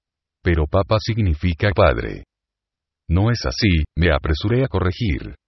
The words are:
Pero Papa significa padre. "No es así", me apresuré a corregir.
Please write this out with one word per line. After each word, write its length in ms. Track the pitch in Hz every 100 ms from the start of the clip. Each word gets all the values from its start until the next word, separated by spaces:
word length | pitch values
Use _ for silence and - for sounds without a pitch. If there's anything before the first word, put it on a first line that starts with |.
| _ _ _ _
Pero 240 | 95 80 76
Papa 320 | 92 98 110
significa 680 | - 110 101 76 90 85 104 95
padre. 480 | 87 57 55 50 - _ _ _ _ _ _ _ -
"No 220 | 85 110
es 160 | 120 65
así", 380 | - 107 85 76 -
me 160 | 82
apresuré 520 | 71 - 76 104 123
a 40 | 131
corregir. 680 | 92 90 - 113 57 53 -